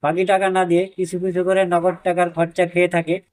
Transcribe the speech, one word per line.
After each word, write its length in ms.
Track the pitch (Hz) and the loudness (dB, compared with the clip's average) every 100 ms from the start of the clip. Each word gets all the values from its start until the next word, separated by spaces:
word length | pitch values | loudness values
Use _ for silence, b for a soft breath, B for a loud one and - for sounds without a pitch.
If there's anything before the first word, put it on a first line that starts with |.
বাকি 220 | 147 165 | 0 0
টাকা 260 | 190 190 190 | 2 2 2
না 140 | 185 | 0
দিয়ে 220 | 185 170 190 - | 2 2 0 -4
কিছু 220 | 180 180 | -6 -4
কিছু 260 | 185 175 | -4 -2
করে 200 | 180 190 | 0 0
নগদ 300 | 190 175 175 175 | 2 2 0 -2
টাকার 260 | 185 175 175 | -4 0 -2
খরচা 360 | 170 165 - 175 | 0 -4 0 -2
খেয়ে 220 | 175 180 | 2 0
থাকে। 320 | 175 160 180 _ | 0 -2 -6 _